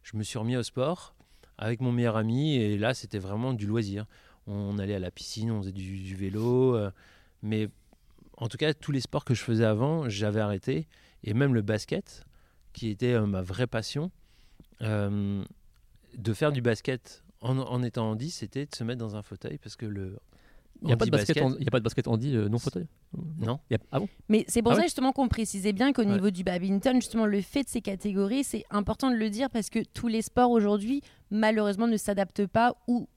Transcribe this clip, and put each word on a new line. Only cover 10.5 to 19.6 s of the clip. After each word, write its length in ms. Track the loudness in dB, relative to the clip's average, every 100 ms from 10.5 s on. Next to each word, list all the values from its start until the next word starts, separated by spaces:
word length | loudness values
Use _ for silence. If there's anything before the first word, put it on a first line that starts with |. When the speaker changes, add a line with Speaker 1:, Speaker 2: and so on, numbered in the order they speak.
| -2 -2 -2 -4 -16 _ -12
Speaker 1:
Et 100 | -2
même 200 | 2 4
le 80 | 4
basket, 640 | 2 -2 -2 -6 -6 -20 -20 -20 _ _ -20
qui 160 | -8 -6
était, 240 | -2 2
euh, 120 | 4 2
ma 140 | 0
vraie 260 | -4 -2 -2
passion, 440 | -2 -4 -4 -6 -8 -20 -20 -20 -20 -20 _
euh, 640 | -2 0 0 0 -2 -4 -6 -16 -20 _ _ -20 _ -6
de 160 | -4
faire 180 | 0 0
du 100 | 2
basket 640 | 0 0 -2 -6 -8 -20 -20 _
en, 160 | -2 -2
en 260 | -2 -2
étant 280 | -2 -2 -2
handi, 180 | -2 -6
c'était 340 | -8 -8 -8 -8
de 100 | -6
se 80 |
mettre 160 | -6 -6
dans 160 | -6 -8
un 60 |
fauteuil 340 | -12 -12 -10
parce 180 | -10